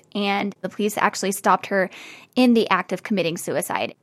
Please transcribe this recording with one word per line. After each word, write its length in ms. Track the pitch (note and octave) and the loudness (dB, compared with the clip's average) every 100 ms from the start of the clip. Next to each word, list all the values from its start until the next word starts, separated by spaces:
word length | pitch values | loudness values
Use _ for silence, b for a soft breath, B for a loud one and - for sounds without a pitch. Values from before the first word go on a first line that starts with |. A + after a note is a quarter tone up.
| _ | _
and 400 | G3+ G3+ G3 G3+ - | -4 -2 -2 -4 -6
the 80 | F#3 | -10
police 300 | - G#3 - | -2 -2 2
actually 340 | G#3 - F#3+ | 0 0 -4
stopped 340 | G3 G#3+ F#3+ - | 0 2 2 2
her 220 | G3 F3+ B B B B - | 0 -2 B B B B 4
in 160 | B3 | 6
the 160 | A3+ - | 6 4
act 240 | F#3 - | 0 -2
of 100 | F#3 | -6
committing 360 | - G3 E3 F3 | -2 -2 0 -4
suicide. 560 | - C#3 - - - - | -4 -4 -2 -4 -4 -8